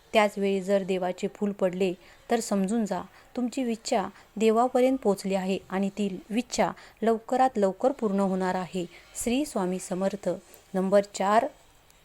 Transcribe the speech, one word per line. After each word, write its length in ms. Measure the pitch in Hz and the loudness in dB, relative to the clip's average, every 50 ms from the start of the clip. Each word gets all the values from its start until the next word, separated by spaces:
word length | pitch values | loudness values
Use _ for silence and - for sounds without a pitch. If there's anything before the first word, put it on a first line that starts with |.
| _ - | _ 2
त्याच 260 | - 220 208 202 - 202 | 4 4 4 4 2 -2
वेळी 220 | 196 196 196 196 | 0 0 0 0
जर 220 | 180 196 202 196 | 0 2 0 0
देवाचे 460 | 190 185 190 180 185 180 180 - 208 196 - | 2 0 -2 -2 -2 -4 -4 -4 -6 -8 -4
फूल 180 | - 208 202 | -4 -4 -4
पडले, 400 | 202 - 190 185 175 185 196 185 180 - - - - - - - | -2 0 -2 -2 0 0 0 -2 -2 -6 -12 -20 -20 -20 -4 -2
तर 100 | 240 233 | -2 -2
समजून 460 | - - 208 196 190 185 226 233 214 | 0 -2 -2 0 0 0 0 -2 0
जा, 160 | 190 185 180 185 - - - - - - | -2 -4 -6 -6 -12 -18 -20 -20 -10 -6
तुमची 360 | 247 247 233 - 269 254 233 | -4 -4 -4 -2 -4 -2 -2
इच्छा 340 | 226 - - - 254 202 185 202 - - - _ _ | -4 -4 -2 -2 0 0 0 -2 -8 -16 -20 _ _
देवापर्यंत 600 | 202 220 220 214 226 247 247 - 247 247 262 269 262 | 2 2 4 4 4 2 2 4 2 4 4 2 2
पोचली 360 | - 202 190 - - 190 190 | 2 0 0 0 0 -2 -2
आहे 240 | 190 185 190 196 - - - | -2 0 -2 -2 -4 -4 -6
आणि 180 | 185 190 196 196 | -2 -2 -2 -2
ती 320 | - - 202 196 185 - - - | -2 -2 -4 -4 -4 -8 -8 -4
इच्छा 400 | 202 247 - - - - 185 170 - - - - - - | -4 -4 -4 -4 -2 0 0 0 -2 -8 -16 -20 -10 -2
लवकरात 480 | 214 226 226 220 - - 262 247 262 262 - | 0 0 0 0 -2 -2 2 2 2 2 4
लवकर 360 | 214 196 190 190 - 247 269 | 2 0 0 0 2 0 0
पूर्ण 280 | 277 - 233 208 190 196 | 0 0 -2 -2 0 0
होणार 340 | 196 185 190 185 185 185 185 | 0 0 0 0 -2 -2 -2
आहे. 320 | 185 180 - - 185 175 - - - - - - - | -4 -4 -6 -6 -6 -6 -6 -10 -20 -20 -16 -12 -6
श्री 220 | - 240 240 269 302 | -2 0 0 0 -2
स्वामी 340 | - - 214 180 180 185 180 | -2 -2 -2 -2 -2 -4 -4
समर्थ. 500 | - - 185 185 196 196 202 - - 180 170 185 - - - - _ _ - | -6 -6 -4 -2 -2 -2 -2 -2 -4 -4 -4 -4 -8 -20 -20 -20 _ _ -4
नंबर 260 | 185 190 190 202 202 202 - - | -2 0 4 4 4 2 2 -4
चार, 320 | - 190 196 214 233 269 302 - - - _ _ _ _ _ _ _ | -2 0 4 4 4 2 0 -8 -14 -20 _ _ _ _ _ _ _